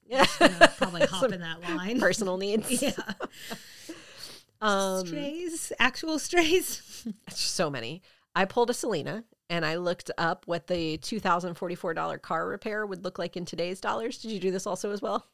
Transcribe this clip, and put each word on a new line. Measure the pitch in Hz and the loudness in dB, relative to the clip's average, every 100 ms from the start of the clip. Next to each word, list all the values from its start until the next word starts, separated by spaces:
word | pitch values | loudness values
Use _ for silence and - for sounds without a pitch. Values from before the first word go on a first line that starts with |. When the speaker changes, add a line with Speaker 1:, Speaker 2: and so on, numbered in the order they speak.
| - | -2
Speaker 1:
Yeah. | 254 277 | 4 6
Speaker 2:
Just | - | 8
gonna | 330 185 320 - | 6 10 8 8
probably | 202 175 | -2 2
Speaker 1:
<laughs> | 294 | 0
Speaker 2:
hop | - | 2
Speaker 1:
Some | 254 | 0
Speaker 2:
in | 185 | 0
that | 165 165 | -6 -8
line. | - - 214 247 | -6 -4 -2 2
Speaker 1:
personal | 202 185 196 185 | 4 4 0 0
needs. | 196 214 - 247 | 0 0 0 0
Speaker 2:
<laughs> | |
Yeah. | 277 - - 196 - - - 226 - - - 330 - - - - _ - | 0 -2 -6 -8 -8 -10 -12 -12 -12 -20 -16 -16 -16 -18 -16 -18 _ -2
Speaker 1:
Um, | 214 196 196 190 180 | 2 4 2 0 -2
Speaker 2:
Strays, | 165 285 311 349 320 - - | -4 -4 -4 -6 -6 -6 2
actual | 240 - 320 311 | 2 2 -4 -4
strays. | - 349 320 359 320 - - - 233 - | 0 2 6 4 2 -8 -12 -14 -12 -12
<laughs> | - | -10
Speaker 1:
so | - - - 160 | -4 -4 0 -2
many. | 139 113 165 _ _ _ 170 | -2 -6 -8 _ _ _ 0
I | 190 | 2
pulled | - 240 | 4 2
a | |
Selena | 240 285 175 131 190 233 _ - | 2 0 -2 -2 -6 -10 _ -4
and | 170 156 | -2 0
I | 165 | 0
looked | 180 175 - - | 0 -2 -4 0
up | 165 180 - | 0 0 -2
what | 170 - | -4 0
the | 180 160 156 | 0 0 -2
two | - 220 | -4 -2
thousand | 190 175 180 170 | 2 2 0 -6
forty-four | 180 180 185 | -6 -4 -4
dollar | 165 165 160 | -2 -2 -4
car | - 165 175 | -4 -2 -2
repair | 202 226 214 214 | -4 -6 -4 -4
would | 185 | -6
look | 190 185 | -8 -6
like | 170 185 | -6 -6
in | 180 | -8
today's | 165 175 190 | -4 -4 -4
dollars. | 220 202 226 - | -4 -2 -4 -6
Did | 220 | -6
you | 208 | -2
do | 185 | -2
this | 185 208 | -2 -2
also | 185 208 | -4 -4
as | 202 | -4
well? | - 214 - | -2 -2 -4